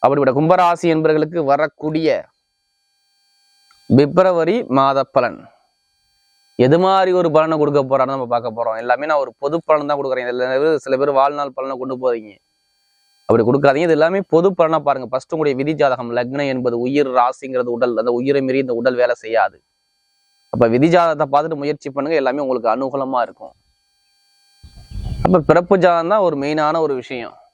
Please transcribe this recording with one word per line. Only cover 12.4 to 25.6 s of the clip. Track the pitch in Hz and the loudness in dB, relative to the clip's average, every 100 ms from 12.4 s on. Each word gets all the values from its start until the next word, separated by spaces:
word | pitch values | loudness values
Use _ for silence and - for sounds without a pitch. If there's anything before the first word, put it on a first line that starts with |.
| _ _ _ _ _ _ _ _ _ | _ _ _ _ _ _ _ _ _
அப்படி | 117 110 | 2 4
கொடுக்காதீங்க. | 135 143 135 170 | 4 2 2 2
இது | 156 | 2
எல்லாமே | 120 196 190 | 2 0 0
பொது | 156 175 180 | 2 2 2
பலனா | 160 160 143 | 0 0 -2
பாருங்க. | 135 123 | -4 -4
ஃபர்ஸ்ட் | 127 - | -8 -6
உங்களுடைய | 165 151 131 | -4 -2 -2
விதி | 139 156 | -4 0
ஜாதகம், | 143 127 120 117 | 0 0 -4 -4
லக்னம் | 123 139 143 | -4 -4 -4
என்பது | 131 123 117 123 | -2 -4 -2 -2
உயிர், | 139 139 127 | -2 0 2
ராசிங்கிறது | 123 131 135 131 123 120 | 0 -2 -8 -6 -4 -2
உடல். | 123 113 | -2 0
அந்த | 117 120 | -2 -2
உயிரை | 131 139 131 | 0 0 0
மீறி | 131 | -2
இந்த | 131 117 | -2 -2
உடல் | 123 123 | -2 0
வேலை | 123 120 | -2 -2
செய்யாது. | 110 110 98 76 _ _ _ _ _ _ _ _ _ | -2 0 -2 -4 _ _ _ _ _ _ _ _ _
அப்ப | 117 117 117 | 0 2 4
விதி | 151 | 4
ஜாதகத்தை | 175 170 147 147 | 4 2 0 0
பார்த்துட்டு | 139 160 156 | 0 0 -4
முயற்சி | 143 147 - 135 | -6 -6 -8 -6
பண்ணுங்க, | 139 160 | -2 0
எல்லாமே | 131 135 139 | 0 -2 -2
உங்களுக்கு | 127 113 113 | -2 0 -2
அனுகூலமா | 135 139 131 131 113 | -2 -6 -4 -4 -4
இருக்கும். | 92 85 _ _ _ _ _ _ _ _ _ _ _ - - - - - - | -6 -20 _ _ _ _ _ _ _ _ _ _ _ -20 -20 -14 -10 -8 -2
அப்ப | - 180 143 | 2 2 4
பிறப்பு | 160 | 2